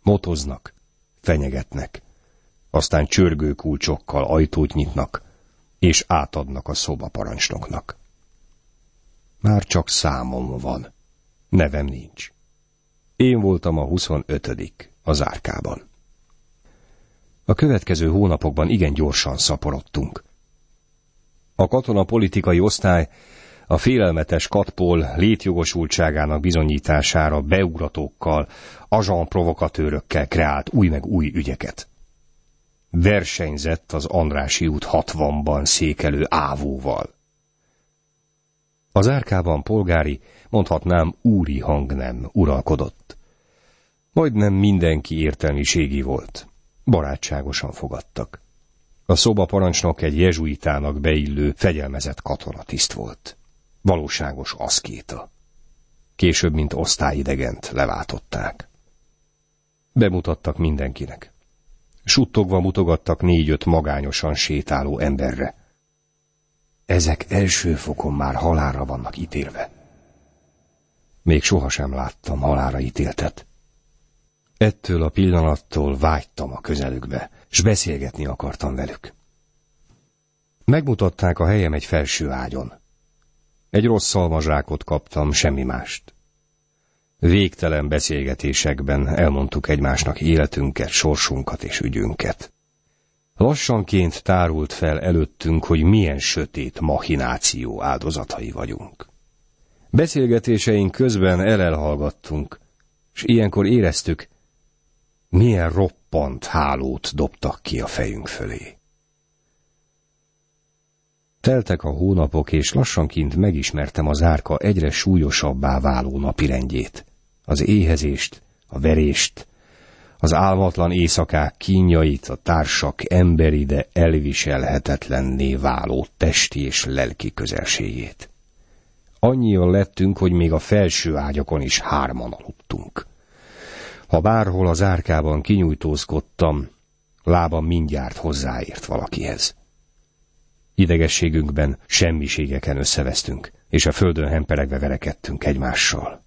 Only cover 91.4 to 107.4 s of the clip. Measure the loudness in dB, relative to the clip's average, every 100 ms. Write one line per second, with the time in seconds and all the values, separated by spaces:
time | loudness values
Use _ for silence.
91.4 | -6 -8 -8 -4 -4 -2 -4 -4 -6 -6
92.4 | -12 _ _ _ _ _ _ _ _ 2
93.4 | 2 2 0 0 2 2 2 -2 0 2
94.4 | 2 0 -4 -2 -2 0 2 2 0 _
95.4 | 0 0 2 4 6 6 4 0 -4 -4
96.4 | -6 -6 -8 -4 -2 -2 -2 -2 -2 -2
97.4 | -4 -4 -8 -6 -4 -4 -4 -6 -8 -10
98.4 | -10 -10 -10 -10 -14 _ -20 _ _ _
99.4 | _ _ _ _ _ 2 2 2 2 2
100.4 | 2 0 4 2 2 2 2 4 2 4
101.4 | 4 4 2 0 -2 -2 -4 -6 -8 -6
102.4 | -6 -12 _ _ _ _ _ -8 2 2
103.4 | 4 2 2 4 2 0 -4 -6 -8 _
104.4 | _ _ _ _ _ _ _ _ _ 4
105.4 | 4 4 0 0 0 _ _ -2 -2 -6
106.4 | -4 -2 0 -2 -4 -6 -6 -4 -4 -4